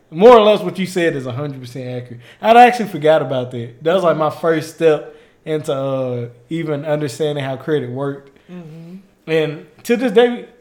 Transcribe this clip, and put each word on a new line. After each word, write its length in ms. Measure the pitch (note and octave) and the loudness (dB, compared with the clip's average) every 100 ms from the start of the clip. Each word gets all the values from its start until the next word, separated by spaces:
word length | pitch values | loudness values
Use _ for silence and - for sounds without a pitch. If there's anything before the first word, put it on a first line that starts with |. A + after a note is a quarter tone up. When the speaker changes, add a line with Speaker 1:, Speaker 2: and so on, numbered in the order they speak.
| _ | _
Speaker 1:
more 260 | D#3+ A3+ A#3 | 6 8 8
or 60 | |
less 180 | G#3 G3+ | 6 2
what 160 | F3+ F3+ | -2 -6
you 100 | F3+ | -4
said 280 | F3+ E3 | -2 -2
is 100 | C#3+ | -2
a 80 | B2+ | -8
hundred 280 | B2 D3 C3+ | -8 -8 -10
percent 260 | B2 C3+ B2 | -14 -14 -10
accurate. 320 | B2 A#2+ A#2 - _ | -10 -12 -18 -20 _
I'd 140 | G#3 A#3 | 4 6
actually 320 | B3 A#3 G3+ | 6 4 -6
forgot 340 | D#3 D3+ D#3 | -2 2 2
about 300 | C3+ C3 B2 | 0 -4 -6
that. 300 | B2 A#2 - | -10 -12 -6
That 100 | D#3+ | -2
was, 80 | F#3 | 2
like, 140 | E3+ D3+ | 2 0
my 120 | D3+ | -2
first 440 | - E3+ D#3+ D3+ | 0 0 0 -4
step 400 | - D#3+ D3 - - _ _ | 0 2 2 -2 -20 _ _
into, 280 | D#3+ D#3 D3+ | -6 -6 -4
uh, 560 | C3+ C3+ C3 B2+ B2 A#2+ - _ | -4 -4 -4 -4 -6 -10 -14 _
even 360 | E3 D#3 C#3+ | -8 -6 -6
understanding 600 | D#3 D3+ D3 - D3+ D3 | -4 -4 -4 -4 -4 -4
how 120 | C3+ B2+ | -6 -8
credit 340 | D#3+ D3 B2 | -4 -4 -4
worked. 420 | B2+ C#3+ C#3 - _ _ | -6 -8 -8 -16 _ _
Speaker 2:
Mm-hmm. 460 | F3+ D#3+ D#3+ E3+ F#3+ _ _ - | -20 -18 -20 -20 -20 _ _ -4
Speaker 1:
And 400 | D#3+ D3+ D#3 - _ | -2 -2 -6 -16 _
to 120 | - A#3 | -4 -2
this 160 | B3+ | 2
day, 360 | G3+ B3 A#3+ - _ | 4 4 0 -12 _